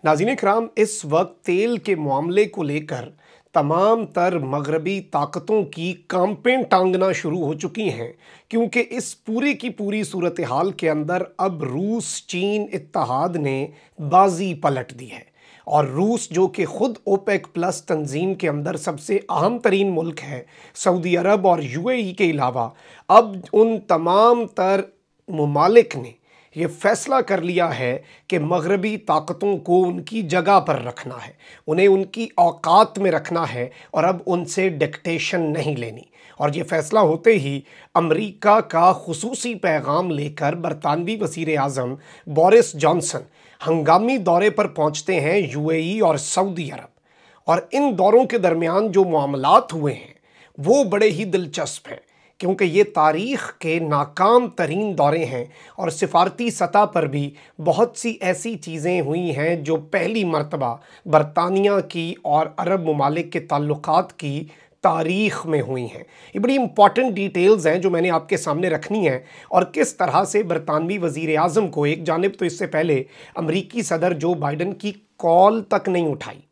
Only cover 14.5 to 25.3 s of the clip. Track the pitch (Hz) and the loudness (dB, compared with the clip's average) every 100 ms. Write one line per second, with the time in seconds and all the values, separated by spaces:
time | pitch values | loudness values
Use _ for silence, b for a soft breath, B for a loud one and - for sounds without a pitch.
14.5 | 156 156 135 123 123 127 - - b b | -2 -2 -2 -6 -14 -18 -18 -20 b b
15.5 | b - 147 143 135 202 233 - 165 185 | b -2 0 0 0 0 0 -2 0 0
16.5 | 185 175 - 247 220 - 196 196 196 196 | 0 -6 -2 -2 -2 -2 -2 0 -2 -4
17.5 | - 170 - - 160 147 139 185 190 170 | -4 -4 -4 -4 -4 -2 -4 -2 -2 -2
18.5 | 147 151 170 - 156 - 202 - 160 175 | -2 -4 -6 -6 -8 -2 -4 -2 0 0
19.5 | 240 226 190 202 170 165 151 139 131 - | 0 0 2 0 0 -4 -8 -12 -14 -14
20.5 | B B - 196 180 170 175 175 208 190 | B B -4 0 0 2 2 4 4 4
21.5 | 165 143 127 196 254 202 185 185 147 127 | 2 0 -4 -2 -2 -2 0 0 2 -2
22.5 | 127 113 B B B B 202 226 190 - | -2 -6 B B B B 8 8 -4 -2
23.5 | 208 226 220 202 165 165 190 226 240 226 | 4 4 2 0 0 4 6 6 4 0
24.5 | - 185 196 190 _ _ _ - | -2 0 0 -2 _ _ _ -10